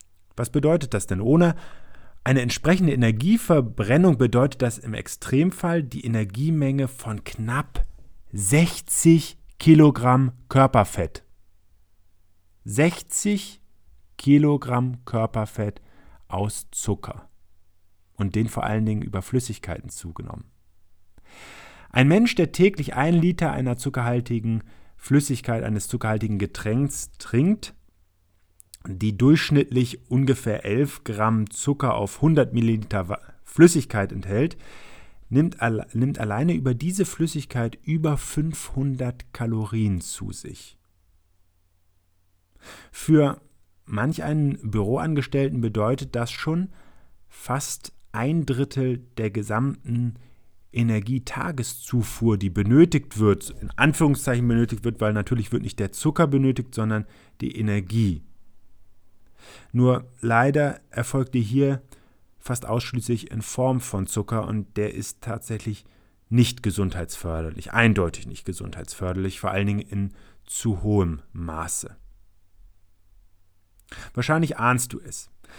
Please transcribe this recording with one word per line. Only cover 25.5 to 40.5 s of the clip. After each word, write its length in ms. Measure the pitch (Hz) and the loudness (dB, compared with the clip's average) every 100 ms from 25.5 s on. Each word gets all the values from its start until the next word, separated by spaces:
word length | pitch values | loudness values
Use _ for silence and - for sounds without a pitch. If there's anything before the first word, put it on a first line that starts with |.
| 113 | -4
eines 240 | 117 104 - | -2 -4 -4
zuckerhaltigen 500 | 120 110 107 110 101 | -4 -2 -2 -2 -2
Getränks 760 | 101 - 107 117 143 - - - | -4 -4 -2 0 0 -4 -12 -14
trinkt, 580 | - 113 170 220 - - _ _ _ _ _ _ _ _ _ - - | -2 2 2 0 -4 -18 _ _ _ _ _ _ _ _ _ -16 -12
die 320 | 92 110 101 | -4 -2 4
durchschnittlich 920 | 127 160 - 143 139 127 123 - - | 6 6 6 2 4 0 -2 -4 -2
ungefähr 540 | 131 135 123 113 104 - | 2 2 0 -2 -4 -2
elf 400 | 113 143 - - | 0 -2 -4 -8
Gramm 440 | 104 110 110 107 | -2 2 2 0
Zucker 460 | - - 139 131 - | -4 -2 0 0 -2
auf 240 | 101 - | -4 0
hundert 340 | 151 151 123 | 4 4 4
Milliliter 540 | 120 113 110 107 104 90 | 2 2 0 -2 -4 -4
Wa-, 140 | - - - - | -8 -12 -20 -2
Flüssigkeit 640 | - 170 156 120 107 98 | 8 8 8 -2 -2 -2
enthält, 460 | 104 95 104 165 - - - - - - - - | -6 -4 -2 -2 -4 -16 -18 -18 -20 -20 -18 -2
nimmt 320 | 123 170 - | 2 2 0
al-, 260 | 117 110 - | -2 -2 -4
nimmt 260 | 113 131 147 | -2 -2 -2
alleine 360 | 110 104 165 165 | -4 0 0 0
über 180 | 131 | 0
diese 320 | 120 165 190 180 | -2 -2 -2 -2
Flüssigkeit 720 | - 160 151 - 123 117 - | -2 -4 -4 -6 -4 -4 -4
über 340 | - 160 160 139 | -4 -2 0 -2
fünfhundert 1120 | - - 160 147 - 131 139 131 127 123 - | -2 -4 -4 -6 -8 -4 -4 -4 -6 -8 -12
Kalorien 680 | - 117 110 107 113 107 90 | -8 -4 -4 -2 -2 0 -2
zu 320 | - - 101 | -4 -10 -10
sich. 440 | - 69 | -12 -14